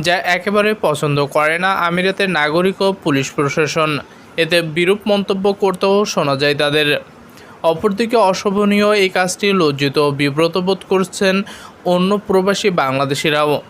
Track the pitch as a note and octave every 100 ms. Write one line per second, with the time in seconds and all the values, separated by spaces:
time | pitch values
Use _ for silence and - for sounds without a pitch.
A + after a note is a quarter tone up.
0 | E3 F#3 F3+ F3+ G3+ G#3 G#3 G#3+ D#3+ D3
1 | D3 C#3+ C#3+ D3+ D3+ E3 F#3+ F#3+ E3+ F3
2 | F#3+ F#3+ F#3+ D#3+ D3 E3 F#3+ F#3 G3 F#3+
3 | E3 C#3 - - C#3 E3 D3 E3 D3+ C#3+
4 | - - - - D#3+ E3+ D#3+ D#3 F3 G#3
5 | G#3+ G3+ G3 F#3+ G3+ G3 G3 F#3 G3 G3+
6 | G#3 F#3 D3 C3+ D3 C#3+ D3 D3+ D3 C#3
7 | - - - - - - E3 E3 A3 G3
8 | A3+ A#3 F#3+ F3 G#3 G3 G3+ G3+ G#3 G#3
9 | F#3 F#3 F#3 - G3+ F#3+ D3+ C#3 C#3 D3+
10 | D3 C#3 C#3+ C#3+ E3 F#3+ F3+ F#3 - F#3+
11 | F#3+ - G3 F#3+ G3+ - - - F3+ F3+
12 | F#3 G3+ G3+ F#3+ F#3+ G3 G#3 E3+ C3+ C3+
13 | C#3 C3+ D#3+ D3 D3+ C#3+